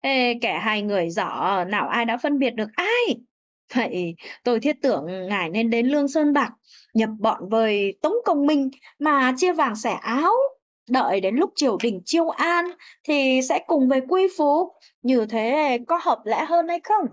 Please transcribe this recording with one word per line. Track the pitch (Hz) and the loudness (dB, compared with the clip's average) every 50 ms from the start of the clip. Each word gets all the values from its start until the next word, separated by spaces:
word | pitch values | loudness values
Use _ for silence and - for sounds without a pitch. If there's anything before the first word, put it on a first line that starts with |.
Ê, | - 269 269 262 247 240 240 240 | -2 0 0 2 2 0 0 -2
kẻ | 240 220 175 165 180 | -2 -4 -4 -2 -2
hai | 226 214 214 208 | -2 -2 -2 -2
người | 208 202 196 170 170 | -2 0 0 -2 -2
dở, | 165 190 190 160 123 120 139 180 202 190 175 180 | -2 -4 -4 -4 -4 -4 -2 0 0 0 -2 -2
nào | 208 208 170 - | -2 -4 -2 -2
ai | - 240 233 | -2 -2 -2
đã | 233 220 | -2 -2
phân | 247 - 294 294 277 | -2 -2 -2 0 0
biệt | 277 247 | 0 0
được | 226 226 220 214 - | -2 -2 -6 -6 -4
ai? | - 359 403 453 480 494 415 262 - - _ _ _ _ _ _ _ _ _ - | -6 -2 0 0 0 0 0 -2 -4 -6 _ _ _ _ _ _ _ _ _ -2
Vậy | - 170 - - 180 180 170 170 _ - - - - _ | -2 -2 -2 -2 -4 -4 -4 -6 _ -16 -20 -20 -6 _
tôi | 240 240 226 | 0 0 2
thiết | 220 285 302 - - | 2 0 -2 0 0
tưởng | 277 226 151 143 165 185 190 185 185 | 0 0 0 -2 -6 -8 -8 -6 -4
ngài | 208 196 180 165 | -4 -4 -4 -2
nên | 165 208 233 233 | -2 -2 0 0
đến | 226 233 233 | 0 2 2
Lương | 254 277 302 285 277 | 2 2 2 0 0
Sơn | 277 320 302 294 285 | 0 2 2 2 2
Bạc, | 285 254 - - _ _ _ - - _ _ _ | 2 0 -2 -4 _ _ _ -20 -20 _ _ _
nhập | 220 220 220 220 214 | 0 0 0 -2 -2
bọn | 196 214 185 - 175 185 | 0 0 0 0 -4 -2
với | 214 226 226 220 208 202 202 196 190 _ - | 0 2 2 2 2 0 0 -2 -4 _ -2
Tống | 302 392 480 480 | 0 0 0 0
Công | 440 349 294 285 | 0 2 2 4
Minh | 285 311 285 277 262 262 - _ - _ _ | 2 2 2 0 -2 -4 -10 _ -20 _ _
mà | 277 311 294 277 262 254 262 | 0 2 2 2 2 2 2
chia | 254 359 359 349 | 2 2 0 2
vàng | 311 302 247 208 | 2 0 0 0
sẻ | 214 214 240 196 - | -4 -4 -4 -4 -4
áo. | - - 226 262 311 359 440 508 539 554 - _ _ _ _ _ _ - | -4 -4 -2 0 2 2 2 2 2 0 -2 _ _ _ _ _ _ -2
Đợi | 240 262 220 135 180 196 | 0 0 2 2 0 0
đến | 185 185 208 | 0 0 0
lúc | 254 349 - _ | 0 0 0 _
triều | - 294 269 214 180 - | 0 0 0 0 0 -2
đình | 233 214 185 180 | -2 -4 -4 -8
chiêu | - - 339 330 320 | -2 0 0 0 0
an | - - 277 330 349 349 339 359 349 _ - - - _ _ | -2 -2 -2 0 0 0 -2 -2 -6 _ -20 -20 -20 _ _
thì | - 302 285 269 262 262 262 262 262 | -2 0 0 2 2 2 2 2 0
sẽ | - 247 - | -2 -2 0
cùng | - 349 302 262 254 | 0 0 2 4 4
về | 269 262 262 262 | 2 2 0 0
quy | 349 370 381 381 370 - | 0 2 2 2 2 2
phục. | 302 285 285 311 359 349 - _ _ - _ _ _ | 2 2 2 2 0 -2 -6 _ _ -20 _ _ _
Như | 247 262 247 220 | 2 2 2 2
thế | 214 226 226 214 226 262 302 302 285 254 240 247 | 0 -2 -2 0 0 0 0 0 0 0 -2 -2
có | - 330 339 330 | -2 -2 0 2
hợp | 359 269 - - | 0 0 0 0
lẽ | 214 220 - 311 | -4 -2 -2 -2
hơn | 311 330 339 339 330 | 0 2 0 2 0
hay | 339 349 - | -2 -6 -2
không? | - 415 427 359 226 | 0 0 2 2 -2